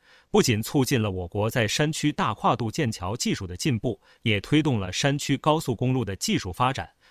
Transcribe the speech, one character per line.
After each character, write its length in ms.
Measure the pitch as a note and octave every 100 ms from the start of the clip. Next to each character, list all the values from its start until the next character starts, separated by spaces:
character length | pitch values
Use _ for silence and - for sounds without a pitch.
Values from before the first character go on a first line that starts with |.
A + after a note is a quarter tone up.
| _ - _
不 100 | G#3
仅 220 | C3 G#2
促 220 | - D3
进 180 | B2 B2+
了 80 | G#2+
我 160 | F#2 F2
国 220 | G2+ A2
在 160 | B2+ G#2+
山 260 | - D3+
区 200 | D3 D3
大 200 | - C#3+
跨 220 | G#2 F#3+
度 160 | B2+ A2+
建 200 | E3 B2
桥 240 | - F#2 A#2+
技 180 | -
术 100 | D#3+
的 120 | F#2 F2+
进 200 | D#3 A2+
步， 240 | B2+ - _ _
也 180 | A2+ G2+
推 220 | - D3+
动 160 | D#3 A2
了 140 | F#2
山 260 | - C#3+ C#3+
区 180 | - C3+
高 220 | D#3 D#3
速 160 | -
公 180 | G#2 B2
路 120 | B2+
的 100 | G2
技 240 | F#2+ - F3
术 140 | F#2
发 200 | F2+ B2+
展， 160 | B2 E2 _ _